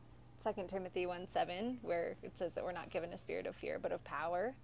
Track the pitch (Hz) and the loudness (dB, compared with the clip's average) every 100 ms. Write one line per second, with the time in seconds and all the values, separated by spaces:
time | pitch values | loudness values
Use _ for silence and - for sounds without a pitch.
0 | - - - - - 208 180 190 185 185 | -18 -18 -18 -2 0 0 0 -2 0 0
1 | 180 175 185 180 170 180 226 247 226 170 | 2 0 0 2 4 2 0 0 2 2
2 | 170 190 - - 175 - - 180 170 185 | 2 -2 -6 -2 0 0 0 -2 -2 -2
3 | 170 185 - 170 185 185 - - 185 175 | -2 -2 0 0 0 -2 -2 0 0 -2
4 | - 143 160 175 214 269 | -2 0 2 4 2 0